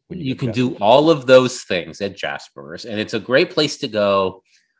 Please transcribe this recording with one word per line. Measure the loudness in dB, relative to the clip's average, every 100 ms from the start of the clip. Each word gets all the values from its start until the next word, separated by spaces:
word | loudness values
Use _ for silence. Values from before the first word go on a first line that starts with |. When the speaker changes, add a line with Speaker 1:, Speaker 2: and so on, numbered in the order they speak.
| -16
Speaker 1:
when | -10
you |
Speaker 2:
You | -8
Speaker 1:
go | -6
to | -4
Speaker 2:
can |
do | -2 -4
Speaker 1:
Jasper's. | 0
Speaker 2:
all | 4 6 6
of | 2 6
those | 6 6 -4
things | -6 -6 -6 -8
at | -10 -8
Jasper's, | -10 -10 -14 -20 -16 -16 -10
and | -8
it's | -6
a | -6
great | 0 0 0
place | 0 -2 -4
to | -6
go | -2 2 2 0 -4 _ _ _